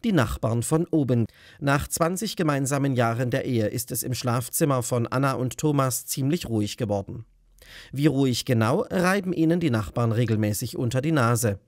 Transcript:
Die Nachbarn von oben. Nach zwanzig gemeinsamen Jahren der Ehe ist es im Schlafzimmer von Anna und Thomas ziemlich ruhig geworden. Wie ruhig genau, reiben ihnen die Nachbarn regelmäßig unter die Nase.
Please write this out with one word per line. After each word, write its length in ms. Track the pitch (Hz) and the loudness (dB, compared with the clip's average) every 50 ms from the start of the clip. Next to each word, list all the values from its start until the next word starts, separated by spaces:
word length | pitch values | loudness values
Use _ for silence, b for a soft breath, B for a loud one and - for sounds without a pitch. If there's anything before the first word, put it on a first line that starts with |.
| - | 2
Die 80 | 233 | 4
Nachbarn 520 | 196 156 117 - - - - 113 113 120 117 | 4 4 2 2 -2 -4 -2 0 0 0 0
von 220 | - 160 160 175 | 0 0 0 0
oben. 380 | - - 160 143 120 127 120 113 B B B B B B B | 2 0 0 2 2 2 2 2 B B B B B B B
Nach 280 | 151 139 139 143 - | 0 0 0 0 -2
zwanzig 480 | - - - 165 165 185 180 226 190 - | -4 -2 -2 0 0 0 -4 -6 -6 -4
gemeinsamen 600 | - 180 151 143 135 139 127 143 139 135 139 131 | -2 0 0 0 0 0 -2 0 0 0 0 2
Jahren 360 | 120 117 117 117 120 131 120 | 2 2 0 0 -2 -2 -2
der 140 | 120 135 - | -2 -2 -2
Ehe 220 | 135 127 113 107 | 0 0 0 0
ist 240 | 104 - 120 - - | 0 -2 -4 -6 -6
es 120 | 131 123 - | -6 -6 -4
im 100 | 131 123 | -4 -6
Schlafzimmer 720 | - - 127 117 131 127 - - - 165 147 135 127 120 | -4 -2 0 0 0 -2 -4 -2 -2 0 2 0 0 0
von 240 | - 127 120 117 | 0 0 0 0
Anna 260 | - - 131 139 135 131 | 0 0 0 0 0 0
und 240 | 110 127 123 - | 0 -4 -4 -4
Thomas 480 | - - 151 147 143 135 131 123 - - | -2 0 0 2 2 2 0 -2 -4 -6
ziemlich 420 | - - 147 131 131 160 175 - | -6 -6 -2 0 0 0 -2 -2
ruhig 300 | 117 113 107 104 104 - | -2 0 0 0 -2 -4
geworden. 480 | - 123 104 104 98 98 - 113 120 113 _ _ _ _ _ _ B B B B B B B | -6 -2 -2 -2 -2 -2 -6 -12 -14 -14 _ _ _ _ _ _ B B B B B B B
Wie 160 | B 131 147 | B 2 2
ruhig 380 | 156 - 135 139 131 120 - - | 2 4 4 2 2 2 0 0
genau, 400 | - 123 113 110 113 139 196 - - | 0 2 2 4 2 2 0 -2 -2
reiben 440 | - 190 170 180 190 202 180 185 175 | 0 0 2 2 0 0 -2 -2 0
ihnen 260 | - 160 160 165 185 | 2 2 2 2 2
die 100 | 170 151 | 2 0
Nachbarn 420 | 117 110 104 - - 127 120 113 | 0 0 -2 -2 -2 0 0 2
regelmäßig 680 | 110 113 123 110 113 107 107 104 107 - 127 113 - | 2 2 2 2 2 2 2 0 0 -2 -6 -6 -4
unter 240 | - 135 120 123 131 | -4 -4 -2 -2 -2
die 100 | 131 160 | 0 2
Nase. 480 | 160 143 117 117 120 113 123 110 101 - _ | 2 2 4 2 2 2 0 -2 -2 -4 _